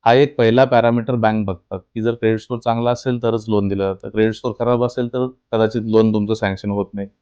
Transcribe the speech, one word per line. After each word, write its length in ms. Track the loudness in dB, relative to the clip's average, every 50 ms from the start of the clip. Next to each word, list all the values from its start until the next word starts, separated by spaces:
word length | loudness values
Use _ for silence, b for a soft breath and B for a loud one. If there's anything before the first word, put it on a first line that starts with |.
| _
हा 80 | 4 4
एक 200 | 4 4 2 2
पहिला 280 | 2 2 4 4 4 4
पॅरामीटर 500 | 4 4 2 4 4 2 0 -2 -2 -2
बँक 300 | 0 0 0 0 0 -2
बघतात 320 | -4 -6 -8 _ _ -12 -12 _ _ _
की 80 | -4 -2
जर 120 | -2 -2
क्रेडिट 260 | 0 0 0 0 0
स्कोअर 200 | -4 _ -10 -6
चांगला 300 | -4 -2 -2 0 0 -2
असेल 320 | -2 -2 -2 -4 -4 -2 -2
तरच 220 | -2 -2 -2 -2 -2
लोन 180 | -2 0 0 0
दिलं 240 | -2 -2 -2 -4 -4
जातं, 160 | -6 -10 -6
क्रेडिट 260 | -2 0 0 0 0
स्कोअर 200 | -2 -6 -8 -4 -2
खराब 260 | -2 0 0 0 0
असेल 240 | -2 -2 -4 -6 -4
तर 180 | -4 -4 -4 -4 -6 _ _ _ 0
कदाचित 300 | 0 0 0 0 -4 -4
लोन 280 | 2 2 4 4 4 2
तुमचं 220 | 0 0 -2 -2
सँक्शन 360 | -2 -2 -4 -4 -4 -6 -4
होत 160 | -4 -4 -4 -6 -6
नाही. 140 | -12 -12 -12 _ _